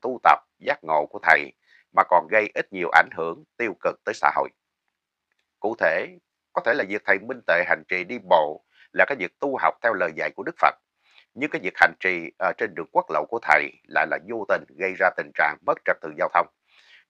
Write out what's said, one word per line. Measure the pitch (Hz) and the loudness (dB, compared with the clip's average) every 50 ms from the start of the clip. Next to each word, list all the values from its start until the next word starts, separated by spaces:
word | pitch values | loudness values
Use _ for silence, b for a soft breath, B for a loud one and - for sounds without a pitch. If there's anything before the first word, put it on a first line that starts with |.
| - | -6
tu | 123 127 - - | -8 -4 0 4
tập, | 78 - - - _ _ _ | 4 4 4 2 _ _ _
giác | 78 - 147 - - | -6 -6 -6 -6 -4
ngộ | 78 78 76 76 | -2 -2 -2 -2
của | - - 101 - | -2 -6 -2 4
thầy, | 87 80 73 71 67 - _ b b b b b b - | 4 4 4 4 -2 -12 _ b b b b b b 0
mà | 95 95 - | 0 2 4
còn | 90 85 80 78 | 4 2 2 2
gây | 101 107 107 - - | 2 2 2 0 -2
ít | - - _ 101 | -6 -6 _ -6
nhiều | 92 87 80 - | -6 -2 2 4
ảnh | 82 87 - - | 4 4 2 0
hưởng | 87 82 85 85 151 156 _ _ | -6 -6 -6 -6 -8 -12 _ _
tiêu | - 120 110 - - | -8 -6 -6 -6 -4
cực | - 87 78 - - | -4 -4 -4 -4 -8
tới | 101 110 | -10 -6
xã | - - 73 76 | 0 0 0 0
hội. | 73 69 65 - _ _ _ _ _ _ _ _ _ _ _ _ _ _ _ _ _ _ _ _ _ | 0 -4 -6 -8 _ _ _ _ _ _ _ _ _ _ _ _ _ _ _ _ _ _ _ _ _
Cụ | - 104 113 - | -8 -8 -4 -2
thể, | 98 82 78 90 117 175 185 175 _ _ _ _ _ _ - | 0 0 0 0 -4 -8 -12 -20 _ _ _ _ _ _ -8
có | - - | -4 0
thể | 196 151 | 0 0
là | 143 110 95 | 0 -2 -4
việc | 101 104 - | -6 -6 0
thầy | - 98 98 | 0 0 0
Minh | 101 123 131 120 - | -2 -6 -12 -8 -2
Tuệ | - 85 85 87 | 0 0 2 2
hành | 87 82 78 78 - | 2 0 -2 -2 -6
trì | 92 90 90 | -6 -6 -6
đi | 87 123 123 - 90 | -6 -10 -8 -2 2
bộ | 90 80 76 73 78 - _ b b b b b b | 2 2 2 0 -4 -10 _ b b b b b b
là | 90 92 - | 0 0 0
cái | - | 0
việc | - 90 87 _ - | -4 -6 -10 _ -6
tu | - 143 131 123 | -6 -4 -4 0
học | - 80 - _ - | 0 0 0 _ -2
theo | 117 110 | -2 0
lời | 92 90 85 78 | 0 -2 -4 -4
dạy | 80 78 78 | -4 -8 -8
của | - - - | -8 -8 -10
Đức | - 180 - | -10 -4 2
Phật. | - 71 - _ _ _ _ b b b b b b b - | 2 2 2 _ _ _ _ b b b b b b b -12
Nhưng | 120 139 151 | -8 -8 -6
cái | 165 156 98 | -6 -6 -6
việc | 92 - | -4 0
hành | - 87 85 82 - | 4 2 2 2 2
trì, | - 95 90 85 82 - - - | -4 -2 -2 -2 -6 -10 -8 -4
ờ, | 90 90 85 - | -4 -4 -2 -2
trên | 117 107 85 | -6 -6 -6
đường | 82 82 - - | -8 -10 -6 -2
quốc | 175 - - | -4 -2 0
lộ | 80 76 76 - | 0 -2 -2 -2
của | 117 117 - | -6 -4 2
thầy | - 78 76 73 69 - _ _ - | 2 4 4 2 0 -8 _ _ -4
lại | - 76 78 80 | -2 -2 0 0
là | 73 69 80 98 | -2 -6 -8 -8
vô | 117 113 98 - | -10 -8 -4 -2
tình | 95 85 - - _ 73 | -2 -2 -2 -6 _ -6
gây | 92 95 92 85 | -4 -4 -2 2
ra | 95 90 - | 0 0 0
tình | - 78 73 - | 0 -6 -6 -2
trạng | - 80 76 76 - - | 0 0 0 0 -2 -2
mất | 139 147 - - | -4 -4 -2 0
trật | 92 - - | -2 -2 -2
tự | - 80 73 73 | -4 -12 -6 -4
giao | 87 80 - | -4 0 2
thông | 87 85 - _ _ b b b b b b b b b b | 2 0 0 _ _ b b b b b b b b b b